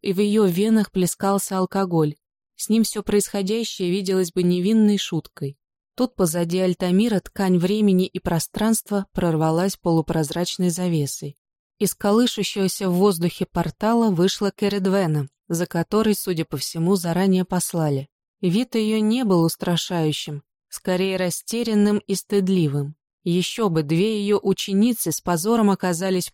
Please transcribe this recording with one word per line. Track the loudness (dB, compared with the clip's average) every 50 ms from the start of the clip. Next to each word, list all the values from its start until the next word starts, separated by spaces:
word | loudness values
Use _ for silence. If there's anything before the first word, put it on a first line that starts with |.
и | -6 -2 0
в | 0
ее | 0 2 2 4 2
венах | 2 2 2 2 2 2 2 2 0
плескался | 0 0 0 0 -2 -2 -2 0 0 0 -2 -4 -2 -2
алкоголь. | -2 -2 -2 -2 -2 0 2 2 0 0 -2 -6 _ _ _ _ _ _ _
С | -8 -4 0
ним | 2 2 2
все | 0 -4 -6 -2
происходящее | 0 2 2 2 0 -2 -4 -2 -2 -2 -2 -4 -6 -6 -4 -2 -2
виделось | -2 -2 -2 0 0 0 -2 -2
бы | 0 0 2
невинной | 2 2 2 2 2 4 4 4 4 4
шуткой. | 2 -2 -4 -6 -6 -6 -8 _ -10 -8 -8 -8 _ _ _ _ _ _ _ _
Тут | -4 -4 -2 _
позади | 0 0 0 0 -2 -2 -2 0 0
Альтамира | 0 0 0 0 0 2 2 2 2 2 0 -2
ткань | -4 -6 -4 -2 0 2 2
времени | 2 2 2 2 2 2 4 4 2 2
и | -2 -4 -6
пространства | -4 -2 -2 -2 -2 -4 -4 -2 0 0 0 0 -2 -4 -4 -4 -4 -4 -4
прорвалась | -2 0 0 2 2 2 2 2 0 0 -2 -4
полупрозрачной | -2 0 0 2 2 2 0 -2 -2 -2 -2 -4 -4 -4 -4 -2 -2 -2 -2
завесой. | 0 -2 -2 -2 0 0 -2 -2 -6 -10 -12 -14 -14 _ _ _ _ _ _ _ _
Из | -4 -4 -4 -2
колышущегося | -2 0 2 4 4 2 2 0 -4 -6 -4 -2 -2 -2 -2 -2 -2 -2 0
в | 2
воздухе | 4 4 4 2 2 -2 -2 -2 -4 -6
портала | -4 -2 -4 -4 -4 -4 -2 0 2 2 2 2 2
вышла | 4 2 2 2 2 0 -2 -4
Кередвена, | -2 -2 -2 -2 0 0 0 0 2 2 2 0 0 -2 -4 -6 _ _ _
за | -6 -4 -4 -4
которой, | -2 -2 -4 -2 0 0 2 2 2 0
судя | 0 -2 -4 -4 -4 -4
по | -6 -6
всему, | -8 -8 -6 -4 -2 0 2 2
заранее | 0 0 -2 0 2 2 2 2 2 0
послали. | 0 -2 -4 -2 -2 -2 -2 -2 0 -2 -4 -6 -10 _ _ _ _ _ _
Вид | -2 0 0 0 -2 -2 -2
ее | -2 0 0 0 0
не | 0 0 0 0 0
был | 2 2 2 2
устрашающим, | 2 -2 -4 -4 -2 -2 -2 -2 -2 -2 -2 0 0 -2 -4 -6 -10 -12 -12 -14 _ _ _ _ _
скорее | -18 -8 -4 -2 -2 0 0 -2 -2
растерянным | -2 -2 -4 -4 -6 -8 -6 -4 -4 -2 0 2 4 4 4 2 0
и | -2 -4 -6
стыдливым. | -6 -4 -2 0 0 2 2 2 2 2 0 0 -2 -4 -6 -10 _ _ _ _ _ -4
Еще | -2 0 0 0 -2 -2 -2 0 0
бы, | 0 0 0
две | 0 0 0 2 0 0 -2
ее | 0 0 0 2
ученицы | 2 0 0 0 -2 0 2 2 2 2 2 0 -2 -4
с | -4 -4
позором | -2 -2 -2 0 0 0 2 4 4 4
оказались | 2 2 0 -2 -2 -2 -2 -2 -2 -2 -4 -6